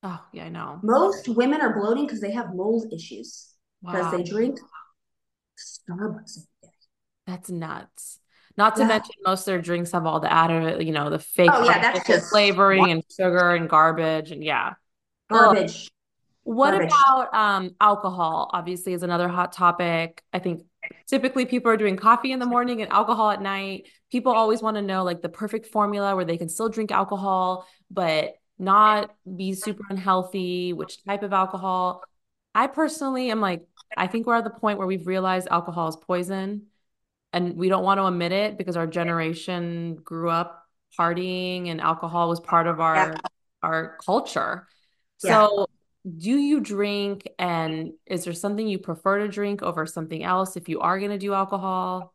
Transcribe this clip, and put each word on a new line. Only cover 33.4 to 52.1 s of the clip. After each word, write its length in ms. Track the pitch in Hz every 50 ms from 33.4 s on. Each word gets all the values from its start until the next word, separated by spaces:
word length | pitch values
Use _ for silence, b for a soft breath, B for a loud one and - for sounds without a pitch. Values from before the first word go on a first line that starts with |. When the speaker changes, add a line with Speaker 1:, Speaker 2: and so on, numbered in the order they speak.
Speaker 1:
like, 260 | 214 190 180 170 - _ _ _ - _ - -
I 100 | 180 185
think 180 | 185 233 226
we're 100 | - 233
at 100 | 233 214
the 40 | 220
point 280 | 220 - - 214 208 202
where 80 | 190 185
we've 180 | 190 185 165
realized 420 | 175 185 190 185 185 185 185 180 -
alcohol 380 | - 170 175 175 170 170 165 160
is 60 | 160 160
poison 720 | _ _ 185 180 180 175 196 190 190 190 208 208 208 _ _ _ _ _ _ _ _ _ _ _ _ _ -
and 240 | 175 180 175 170 165
we 100 | 175 185
don't 140 | 190 190 185
want 140 | 190 196 196
to 60 | 190
admit 260 | 190 180 175 175 170
it 260 | 180 196 208 214 208 202
because 200 | 196 185 175 170
our 100 | 165 165
generation 1080 | 160 175 170 170 170 165 160 160 165 165 - - 180 175 175 170 170 170 170 170 165
grew 340 | 165 - - 160 165 165 170
up 360 | 165 165 175 170 - - _ _ _ _ _ _ _ -
partying 720 | 170 165 170 170 180 185 180 185 185 180 180 180 180 175
and 140 | 165 156
alcohol 480 | - 160 165 160 - 165 165 175 170 170
was 100 | 170 170
part 260 | 170 - - 170 165 170
of 120 | 170 156
our, 160 | 165 160 160
Speaker 2:
Yeah. 220 | 156 - 156 160 160 - - _ _ _ _ _ _
Speaker 1:
our 360 | - 160 160 160 160 160 - -
culture. 720 | - - 185 240 277 - - - 139 - - 180 - _ _ _ _ _ _ _ _ _ _ _ -
Speaker 2:
Yeah. 240 | 180 202 220 214 208
Speaker 1:
So 200 | 208 202 202 - _ _ _ _ _ _ _ 190 165 160
do 200 | 165 202 247 285
you 220 | 285 285 294 294
drink, 680 | 214 - 208 196 208 208 202 202 202 202 202 196 - - - _
and 540 | 180 180 170 165 160 160 160 156 160 165 - - _
is 180 | _ 190 175 170
there 100 | 180 170
something 340 | 165 - 202 202 202 220 220
you 120 | 202 185
prefer 400 | 190 - 170 170 _ 190 196 202
to 80 | 208 214
drink 340 | 196 208 202 202 202 196
over 240 | 202 175 170 165 156
something 380 | 160 - - 160 160 160 165 -
else 320 | 180 185 185 190 185 -
if 140 | 185 170 -
you 100 | 160 151
are 200 | - 170 180 190
gonna 180 | 196 202 208 202
do 160 | 190 202 196
alcohol? 800 | 196 190 190 202 196 180 190 185 185 180 185 185 185 180 180